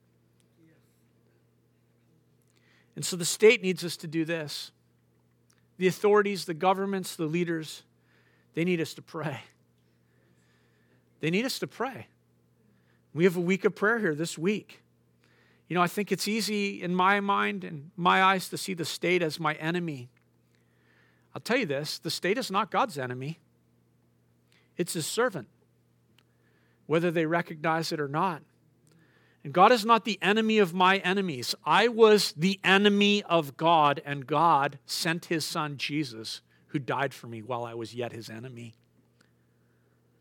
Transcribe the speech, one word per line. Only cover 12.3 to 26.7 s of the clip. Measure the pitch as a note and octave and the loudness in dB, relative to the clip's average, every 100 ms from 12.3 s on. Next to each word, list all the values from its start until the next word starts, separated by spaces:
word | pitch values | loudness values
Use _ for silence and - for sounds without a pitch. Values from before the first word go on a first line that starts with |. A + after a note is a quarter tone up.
| _ _ _ _ _ _ _ _ | _ _ _ _ _ _ _ _
We | C#3 | 2
have | F#3 F3 | 2 2
a | |
week | F3 F#3+ | 0 2
of | G#3 | 0
prayer | - G3+ A#3 | 2 0 2
here | G3+ | -2
this | D3 E3 - | -2 -6 -4
week. | E3+ G#3 - - _ _ _ _ _ _ _ _ _ | -2 -2 -6 -20 _ _ _ _ _ _ _ _ _
You | |
know, | E3+ | 0
I | F3 | 0
think | - G3+ | 0 -4
it's | F#3 G#3 | -4 -2
easy | A3 F#3+ G#3+ G3+ G3 | -2 -2 -2 -4 -4
in | F3+ | -4
my | F3+ F#3 G3+ | 0 2 2
mind | G3+ G3+ G#3 G3+ | 0 0 -2 -4
and | F3+ D#3 D3+ - | -10 -12 -14 -2
my | F3+ F#3+ | 2 4
eyes | F#3+ F#3+ F3+ | 4 2 -2
to | D3 | -8
see | - | -8
the | F3 | -6
state | C#3+ - F3 F3+ | -6 -4 0 0
as | D#3+ D3 | 0 -2
my | D#3 | -4
enemy. | D3+ D#3 F3 E3+ C#3 B2 _ _ _ _ _ _ _ _ _ _ _ _ | -2 -4 -4 -4 -8 -14 _ _ _ _ _ _ _ _ _ _ _ _
I'll | - | -16
tell | - B3 | -2 -2
you | F#3 | 0
this, | C3+ D3+ - | -4 -6 -8
the | E3+ | -8
state | - F3 A#3 | -4 -2 -2
is | G3 | -2
not | G3 G#3 | -4 -2
God's | F#3 B3+ C#3+ | -2 -2 -4
enemy. | B2+ B2+ C3+ E3 _ _ _ _ _ _ _ _ _ _ _ _ _ - | -8 -8 -10 -12 _ _ _ _ _ _ _ _ _ _ _ _ _ -6
It's | F3 | -6
his | E3+ C#3+ | -4 -4
servant, | - B3 F3 - _ _ _ _ _ _ _ _ _ _ _ _ | -2 -2 -2 -12 _ _ _ _ _ _ _ _ _ _ _ _